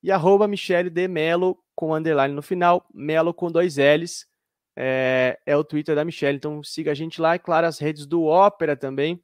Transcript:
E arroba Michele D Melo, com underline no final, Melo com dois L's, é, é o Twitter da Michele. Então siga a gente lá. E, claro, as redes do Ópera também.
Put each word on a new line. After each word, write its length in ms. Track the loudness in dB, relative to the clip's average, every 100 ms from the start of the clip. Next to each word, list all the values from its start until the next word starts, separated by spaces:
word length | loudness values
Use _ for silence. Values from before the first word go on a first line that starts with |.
E 120 | 0
arroba 340 | 2 4 4 4
Michele 440 | -2 0 0 0
D 180 | -2 -4
Melo, 500 | -2 0 0 0 -4 _
com 180 | -8 -4
underline 400 | -2 0 2 0
no 100 | -2
final, 440 | -6 0 2 2 _
Melo 400 | -12 -2 0 0
com 160 | -2 -2
dois 280 | 0 0 4
L's, 460 | 4 4 0 -12 -16 _ _ _ _ -8
é, 640 | -4 0 0 2 0 -2
é 120 | 0 0
o 80 |
Twitter 320 | 0 -4 -2 -2
da 80 |
Michele. 320 | -2 -2 -2 -2
Então 260 | -6 -10
siga 300 | -12 -8 -6
a 20 |
gente 260 | -4 -8 -2
lá. 140 | 0
E, 40 | 0
claro, 260 | 0 0 0
as 140 | -2
redes 260 | -6 -6 -4
do 160 | -2
Ópera 540 | 2 4 4 4 -4 -2
também. 440 | -4 -4 -4 -4